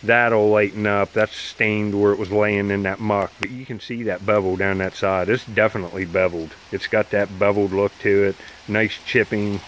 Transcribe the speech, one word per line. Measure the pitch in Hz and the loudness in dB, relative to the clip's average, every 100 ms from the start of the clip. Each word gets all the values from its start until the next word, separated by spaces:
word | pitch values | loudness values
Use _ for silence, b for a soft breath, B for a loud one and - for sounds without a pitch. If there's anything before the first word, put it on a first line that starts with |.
That'll | 107 117 120 113 107 | 4 4 4 4 4
lighten | 107 104 98 104 | 4 2 0 0
up. | 101 98 | 2 0
That's | - 107 | 0 -2
stained | - - - 110 107 104 101 | -2 -14 -2 0 0 -2 2
where | 104 | 2
it | 101 | 2
was | 101 | 0
laying | 104 104 101 101 | 0 2 2 0
in | 101 | 0
that | 98 98 | -2 -4
muck. | 110 101 92 - | -2 -2 -2 -6
But | - | -12
you | 127 | -12
can | 131 113 | -12 -14
see | - 120 | -10 -8
that | 117 - | -6 -6
bevel | 98 107 95 | 0 2 2
down | 92 98 95 | 0 0 0
that | 95 | -2
side. | - 101 95 90 | -2 0 0 0
It's | 123 | -2
definitely | - 107 110 107 90 90 | -2 0 0 0 -8 -6
beveled. | 92 90 92 85 80 - - | -4 0 0 0 -8 -12 -10
It's | 98 - | -8 -2
got | 107 104 | -2 0
that | 104 101 95 | 0 -2 0
beveled | 101 104 98 | 2 2 0
look | 95 101 - | 0 0 0
to | 107 101 | 0 2
it. | 101 95 B B - | 2 -2 B B -4
Nice | 104 110 - | 0 0 -4
chipping. | - 123 107 110 104 101 | -2 0 2 0 -2 -4